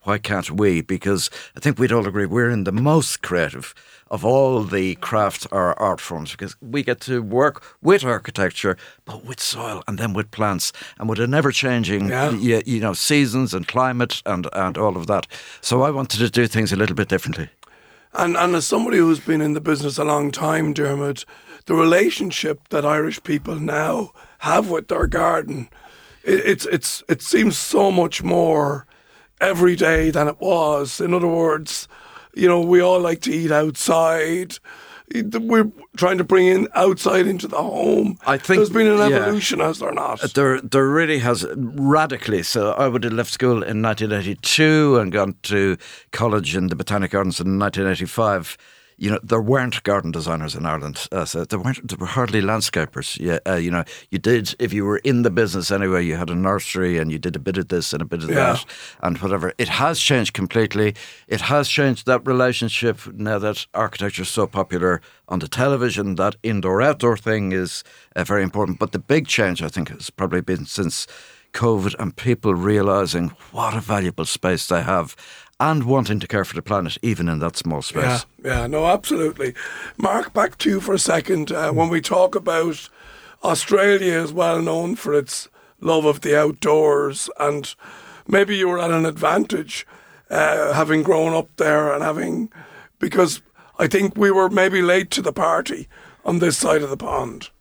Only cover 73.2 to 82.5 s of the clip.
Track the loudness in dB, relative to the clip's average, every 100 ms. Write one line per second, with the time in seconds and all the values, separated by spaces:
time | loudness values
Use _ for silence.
73.2 | -4 -6 -16 -6 -4 -4 -2 -2 -2 -4
74.2 | -6 -2 -2 -2 0 -2 0 -2 -2 -10
75.2 | -20 -20 -20 _ 0 0 2 0 2 -2
76.2 | -2 -2 -2 -6 -2 -2 -2 -4 -2 -2
77.2 | -2 -2 -4 -4 -6 -6 -4 -2 0 -2
78.2 | -6 _ -6 -4 -2 0 2 0 0 -2
79.2 | -2 -2 -6 -6 -14 -14 -16 -4 -2 0
80.2 | -2 0 0 0 0 0 0 0 2 0
81.2 | 0 -2 -2 -2 -2 0 2 0 0 2
82.2 | 4 2 -2